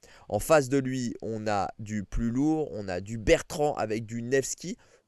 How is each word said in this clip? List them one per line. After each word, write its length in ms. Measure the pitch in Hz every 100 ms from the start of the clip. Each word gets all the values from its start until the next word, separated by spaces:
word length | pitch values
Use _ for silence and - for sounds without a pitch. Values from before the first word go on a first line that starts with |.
| - - -
En 120 | 104
face 300 | - 160 127
de 80 | 139
lui, 360 | 131 131 120 -
on 260 | 104 110 107
a 220 | 101 90 -
du 240 | 107 107
plus 280 | 92 117 117
lourd, 380 | 123 151 156 147
on 160 | 104 98
a 140 | 90
du 160 | 98 117
Bertrand 560 | 104 156 - 165 147 -
avec 300 | 107 107 107
du 160 | 117
Nevsky, 560 | 117 135 127 - 165 226 - _